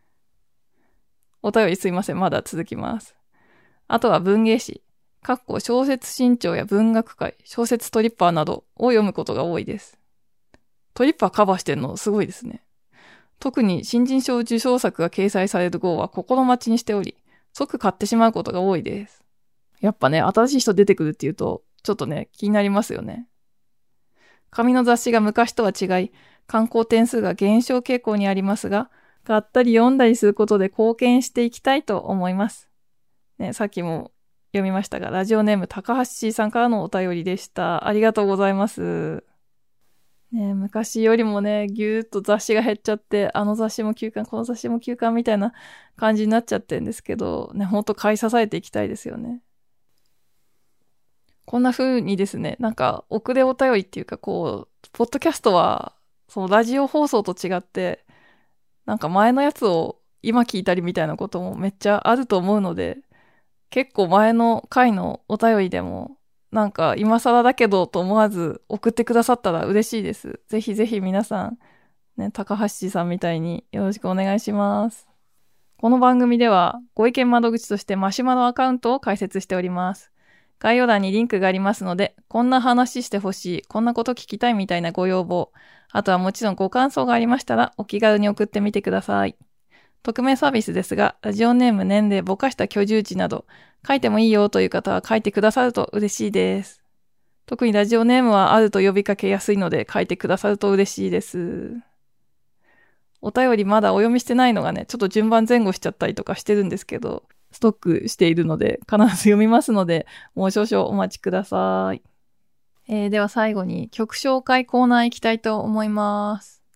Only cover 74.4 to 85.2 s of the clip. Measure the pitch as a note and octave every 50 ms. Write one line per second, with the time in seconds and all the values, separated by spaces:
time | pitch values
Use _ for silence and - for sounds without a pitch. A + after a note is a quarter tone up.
74.4 | - G#3 G#3 G3+ G3+ G3+ G3+ G#3 G#3 A#3 - - _ _ _ _ _ _ _ _
75.4 | _ _ _ _ _ _ _ _ - A3+ B3 B3+ B3+ B3 B3+ B3 B3 A#3+ A#3+ A#3
76.4 | A#3+ A#3 G3+ F3+ E3+ - - B3 B3 _ _ - G#3+ B3 A#3+ C4+ B3 B3 A#3+ A#3+
77.4 | A#3 A#3 A3+ A3+ - - G#3 G3 - - G3 F#3+ F#3+ G3 F#3+ - B3 B3+ B3+ B3+
78.4 | B3 B3 B3 - C4 C4 B3+ B3 - A#3 B3 C4+ - A#3 G3 G3+ G3 - - F#3+
79.4 | - - F#3+ F3+ F3+ F#3 F3+ F3 F3+ F#3 F#3+ - - _ _ _ _ _ _ _
80.4 | _ _ _ _ - G#3+ A#3 B3 B3+ A#3+ A3 G3+ G3 F#3+ F#3+ A3 A#3 A#3+ A3+ F#3+
81.4 | F#3+ F#3 F#3 F#3+ G3 G3 A3 - F#3+ F#3 F3 F3+ G3+ - - _ _ _ - A3+
82.4 | A#3+ B3 C4 C4 A#3 C4 B3 B3 B3+ B3 - B3+ A#3+ - - G3+ G3 F#3+ F#3+ -
83.4 | - F3+ F3 - - - - G#3+ A#3 A#3+ A#3+ A#3 A#3 - B3 - - - G#3 G3+
84.4 | - B3 A#3 G3+ F#3+ - F3+ F3 E3+ E3+ F3+ - F3+ F#3 F#3 F#3